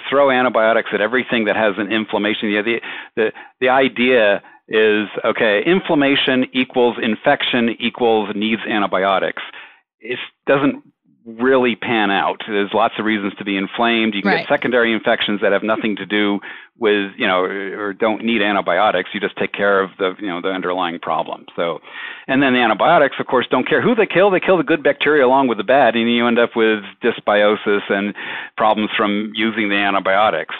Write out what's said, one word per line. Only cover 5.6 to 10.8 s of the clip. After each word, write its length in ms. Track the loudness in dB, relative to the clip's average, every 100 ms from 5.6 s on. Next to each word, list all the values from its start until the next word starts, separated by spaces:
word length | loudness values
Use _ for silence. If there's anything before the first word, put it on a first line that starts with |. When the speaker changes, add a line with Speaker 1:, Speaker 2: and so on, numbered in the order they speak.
| 2
Speaker 1:
inflammation 800 | 0 0 0 2 0 0 0 0
equals 460 | -2 -2 2 2 0
infection 680 | -4 -2 0 0 0 0 0 -2
equals 500 | -4 0 2 2 0 -2
needs 260 | -2 -2 -2
antibiotics. 720 | -2 -2 0 2 2 -2 -6 -12 -16 -20 _ _ _
It 180 | -10 -10 -12 _ 0
doesn't 380 | 2 2 -2